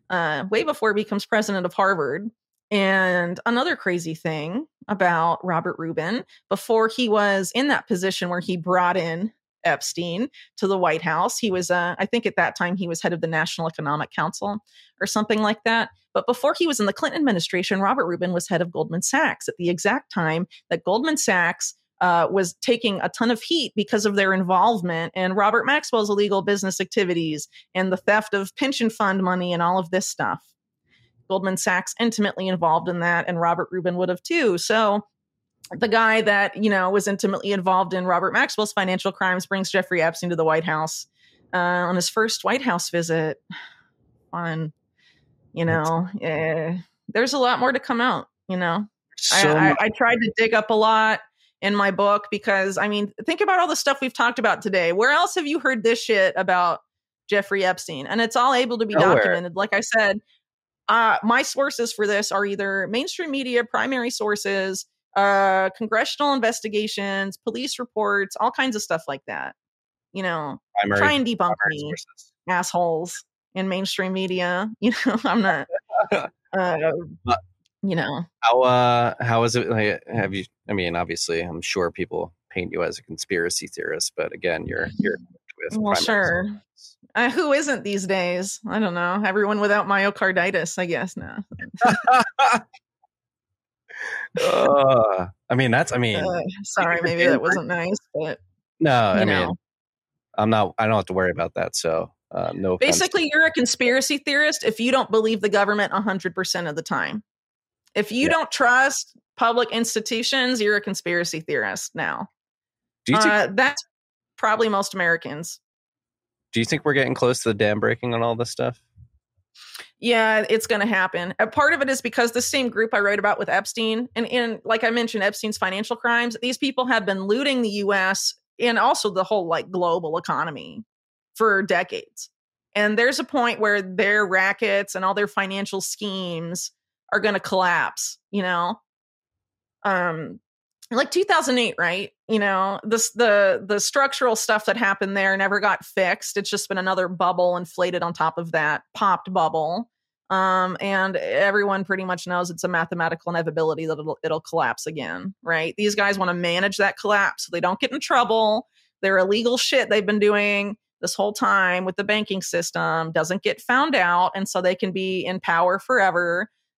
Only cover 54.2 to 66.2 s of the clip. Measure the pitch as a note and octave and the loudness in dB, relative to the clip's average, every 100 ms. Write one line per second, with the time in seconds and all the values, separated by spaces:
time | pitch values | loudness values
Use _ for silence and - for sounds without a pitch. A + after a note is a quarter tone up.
54.2 | A#3+ A#3+ A3 E3+ G#3 F#3+ E3+ F3+ A#3+ D4 | 0 2 0 0 0 0 2 2 4 4
55.2 | F#4 F#4+ D4 D4+ C#4+ B3+ A3+ A#3 - G#3 | 2 -2 -2 -2 0 0 2 0 2 2
56.2 | F#3+ - F#3 F3+ F3 D#3+ - _ _ _ | 2 2 2 2 2 -2 -8 _ _ _
57.2 | - G3+ G3 G3 F#3 C4+ - D3+ C#3 G#3+ | -2 -2 0 0 0 0 -6 -10 -4 -2
58.2 | A#3 A#3+ B3+ B3 B3 A#3+ A3 G#3 F#3 C#3+ | 0 2 2 2 0 -2 0 4 4 6
59.2 | G2+ F2 F3 E3+ G#3 G3 A#3+ A3+ G#3 G3+ | 4 2 -2 -4 -2 -2 0 2 2 0
60.2 | - _ _ _ _ _ - A3 A3+ F#3 | -6 _ _ _ _ _ 0 4 4 2
61.2 | G#3+ C4+ - - C#4 C#4 A3+ - G#3 G3+ | 2 2 2 -2 -2 -2 -4 -2 0 0
62.2 | G#3 G3 G3+ G3+ G3 G3 F#3 A3 F4 - | 0 -2 -2 -2 -2 -2 -2 -2 -4 -6
63.2 | E4 C#4 B3+ A#3+ A#3 - A#3 C4 A#3+ - | -6 -4 -2 -2 0 -2 0 -2 -2 -4
64.2 | G#3+ G#3 G3 G3 F#3+ F#3+ - _ _ - | -2 -2 -2 -2 -2 -6 -10 _ _ 2
65.2 | G3+ G3 G3 F#3+ F#3+ F#3+ A3 A3 D4 - | 4 4 4 4 2 -2 -2 0 0 0